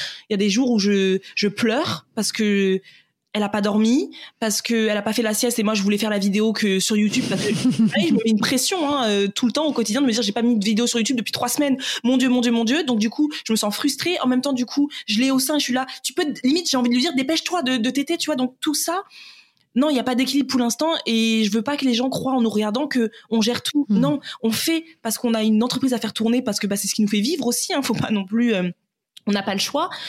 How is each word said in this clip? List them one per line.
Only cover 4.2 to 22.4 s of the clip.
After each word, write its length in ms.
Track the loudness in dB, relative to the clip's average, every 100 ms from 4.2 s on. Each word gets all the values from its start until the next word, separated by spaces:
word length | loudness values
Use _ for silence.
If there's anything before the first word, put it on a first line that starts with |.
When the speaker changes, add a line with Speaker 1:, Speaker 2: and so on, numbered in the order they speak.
| -20 -6
Speaker 1:
parce 220 | -4 -2
que 260 | -2 0 0
elle 80 | 0
a 40 |
pas 100 | -2
fait 120 | -2
la 100 | 0
sieste 240 | 0 0 0
et 40 |
moi, 100 | 0
je 80 | 0
voulais 160 | 0 0
faire 120 | 0
la 80 | 0
vidéo 340 | 0 2 0
que 260 | 0 0 0
sur 160 | 0 2
YouTube 300 | 2 0 -2
parce 120 | -2
que, 80 | -2
Speaker 2:
<laughs> 360 | 0 0 2 2
Speaker 1:
pareil, 160 | 2 2
je 40 |
me 40 | 2
mets 60 | 2
une 100 | 0
pression, 480 | 2 0 0 -2 0
hein, 200 | 0 0
euh, 180 | 0 0
tout 180 | 0 0
le 40 |
temps 140 | 0 0
au 80 |
quotidien 280 | 0 -2 0
de 40 | 0
me 60 |
dire, « 100 | 0
J'ai 80 | -2
pas 120 | 0
mis 140 | 0 2
de 60 |
vidéo 220 | 2 0 0
sur 120 | 0
YouTube 180 | 0 -2
depuis 140 | -4
trois 180 | -4 -4
semaines. 280 | 0 0 0 -2 -2
Mon 140 | 0 2
Dieu, 120 | 2
mon 120 | 2
Dieu, 100 | 2
mon 120 | 0
Dieu. » 200 | 2 0 0
Donc, 140 | 0
du 100 | 0
coup, 220 | 0 -2 -2 -2
je 60 |
me 60 | -2
sens 160 | -2 -2
frustrée. 440 | -2 -2 -2 0
En 60 | 0
même 140 | 0
temps, 120 | 0
du 120 | -2 -2
coup, 240 | 0 -2 -2 -4
je 120 | 0
l'ai 120 | 2
au 80 | 2
sein, 180 | 0 -2
je 60 |
suis 100 | 0
là. 140 | -2 -4 -8
Tu 100 | -6
peux, 100 | -2 -4 0
limite, 260 | 2 2 2
j'ai 80 | 0
envie 120 | 2
de 40 |
lui 80 | 2
dire, « 120 | 0 0
Dépêche-toi 460 | 0 -2 -2 -2
de, 140 | 0 0
de 120 | 0
téter », 280 | -2 -2 -2
tu 80 | -2
vois. 80 | -2
Donc, 200 | -2 -2
tout 140 | -4 -2
ça, 280 | -2 -4 -6 -20 -20 -20 _ _ _ 0
non, 140 | 2
il 60 | 2
y 40 |
a 40 |
pas 100 | 0
d'équilibre 360 | 0 0 0 0
pour 80 | 0
l'instant 320 | 0 0 -2 -2 0
et 360 | 0 2 2
je 80 | 2
veux 120 | 0
pas 140 | -2 0
que 80 | 0
les 100 | 2
gens 120 | 0
croient 240 | -2 -2
en 80 | 2